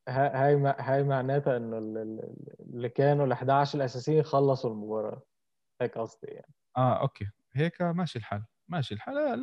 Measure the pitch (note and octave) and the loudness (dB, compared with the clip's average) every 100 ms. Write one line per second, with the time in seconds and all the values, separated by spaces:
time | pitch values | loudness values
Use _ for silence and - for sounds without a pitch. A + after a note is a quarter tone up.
0 | - C3 C#3 C3 C#3 C#3+ C#3 C#3 C3 C#3 | -4 0 2 4 4 6 4 0 0 0
1 | C#3+ C3+ B2+ C#3+ C#3+ B2 A#2 A2+ A2 A2 | 2 0 0 0 0 0 -2 -6 -6 -6
2 | A2 A2 - - - - - B2 A#2+ - | -6 -8 -12 -14 -18 -18 -14 -8 -4 2
3 | C#3 C#3+ C3+ B2 C3 C#3 C#3+ D3 C3 B2+ | 4 4 2 2 2 4 4 0 -2 -2
4 | B2+ D#3 D3 C#3 C#3 C3 B2 G#2+ G#2+ A2 | 2 2 4 4 4 2 -2 -6 -4 -4
5 | G#2+ C3+ - _ _ _ _ - B2 A#2 | -4 -8 -14 _ _ _ _ -4 -4 -2
6 | A2+ - - - - _ _ B2 B2+ A2+ | -8 -8 -14 -14 -18 _ _ 2 2 2
7 | C3 - G2+ - _ C3 E3 - F3 E3+ | 0 -2 -10 -10 _ -2 -2 0 -2 -2
8 | E3 A#2+ G#2 G2+ A2 _ - F3 B2 G#2 | -4 -6 -8 -8 -10 _ -6 -4 -4 -6
9 | - C#4 D4+ A#3+ | -6 -2 -2 -2